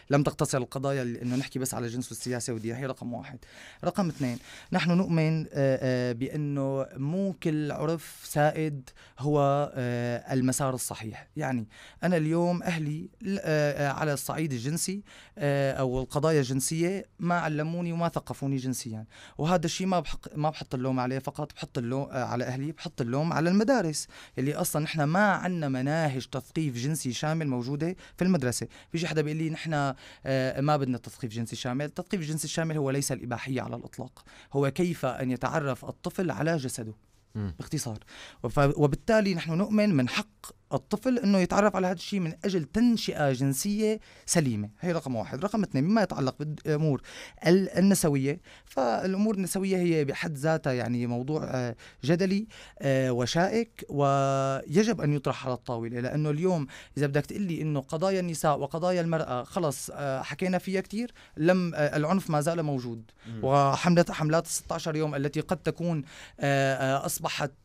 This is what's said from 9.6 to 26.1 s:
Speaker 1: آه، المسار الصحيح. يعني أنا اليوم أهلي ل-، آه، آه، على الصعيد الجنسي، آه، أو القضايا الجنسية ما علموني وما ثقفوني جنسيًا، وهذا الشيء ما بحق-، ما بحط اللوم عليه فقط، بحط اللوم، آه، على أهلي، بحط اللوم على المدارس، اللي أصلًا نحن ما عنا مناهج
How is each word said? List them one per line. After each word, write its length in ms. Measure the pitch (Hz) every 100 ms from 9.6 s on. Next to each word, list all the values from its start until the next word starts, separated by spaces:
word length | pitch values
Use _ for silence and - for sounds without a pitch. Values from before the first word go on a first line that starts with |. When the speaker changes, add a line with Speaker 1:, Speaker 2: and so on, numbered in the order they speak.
| 147
Speaker 1:
آه، 580 | 135 123 120 120 120 -
المسار 420 | 135 127 127 135
الصحيح. 540 | 127 - - 110 - - -
يعني 320 | 147 123 110 - - -
أنا 140 | 165 175
اليوم 460 | 156 165 175 175
أهلي 460 | - 165 151 151 180 -
ل-، 160 | 196 196
آه، 480 | 165 151 147 - 143
آه، 40 |
على 200 | 135 151
الصعيد 400 | 139 - 131 160
الجنسي، 500 | 127 123 165 - 196 - - - -
آه، 340 | 143 139 139
أو 280 | 135 135 127
القضايا 380 | 127 147 156 156
الجنسية 640 | 127 135 131 160 170 196 - _
ما 160 | 170
علموني 580 | 175 160 151 156 170 170
وما 160 | 165 170
ثقفوني 480 | - - 123 139 139
جنسيًا، 480 | 127 123 120 110 110 - - -
وهذا 280 | 147 180 160
الشيء 200 | - 185
ما 140 | 180
بحق-، 360 | 147 - - -
ما 140 | 151
بحط 240 | 147 -
اللوم 260 | 131 131 127
عليه 180 | 123 135
فقط، 340 | 135 139 147
بحط 260 | - - -
اللوم، 300 | 120 135 139
آه، 140 | 131
على 200 | 113 117
أهلي، 280 | 123 127 143
بحط 280 | 160 170 -
اللوم 320 | 120 131 165
على 180 | 143 165
المدارس، 560 | 196 220 262 165 147 - - - -
اللي 160 | 135
أصلًا 280 | 147 175 151
نحن 200 | 156 160
ما 280 | 143 175 208
عنا 360 | 175 180 175 147
مناهج 580 | 131 139 160 156